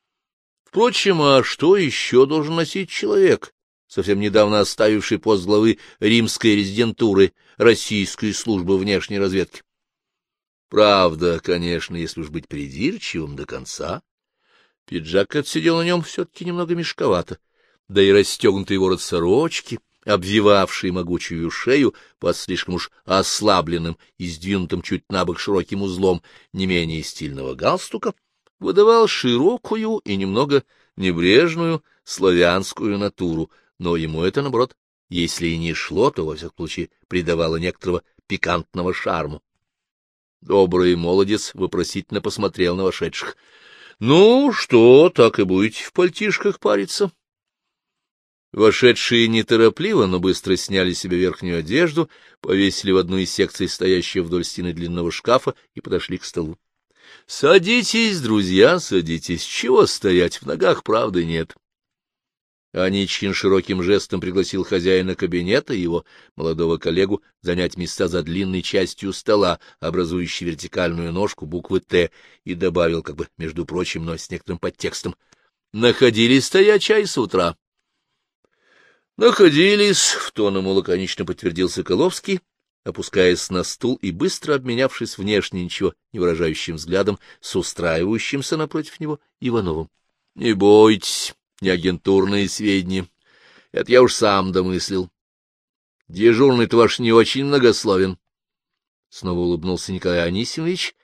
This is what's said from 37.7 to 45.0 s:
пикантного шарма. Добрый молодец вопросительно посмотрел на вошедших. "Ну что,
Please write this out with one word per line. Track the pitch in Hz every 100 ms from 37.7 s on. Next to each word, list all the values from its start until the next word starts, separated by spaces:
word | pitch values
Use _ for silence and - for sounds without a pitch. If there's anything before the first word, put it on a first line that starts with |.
| - 95 87 - _ _
пикантного | 95 85 87 - 92 90
шарма. | 90 - 85 76 76 _ _ _ _ _ _ _ _ _ _
Добрый | - 98 92 92 90 87
молодец | 85 92 98 104 -
вопросительно | - 92 87 85 98 - 101
посмотрел | 101 - 101 87 87
на | 90
вошедших. | 95 - 80 - - - _ _ - - - _
"Ну | 110 156 214 254 277
что, | 202 - 120 120 135